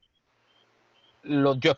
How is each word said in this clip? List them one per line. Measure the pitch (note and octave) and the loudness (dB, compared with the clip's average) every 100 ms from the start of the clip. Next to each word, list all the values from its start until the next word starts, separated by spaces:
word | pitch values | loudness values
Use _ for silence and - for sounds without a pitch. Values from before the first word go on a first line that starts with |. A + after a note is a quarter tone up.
| _ _ _ _ _ _ _ _ _ _ _ _ | _ _ _ _ _ _ _ _ _ _ _ _
lo, | - C#3+ C#3 C3 | -6 0 0 0
yo | D#3+ | 0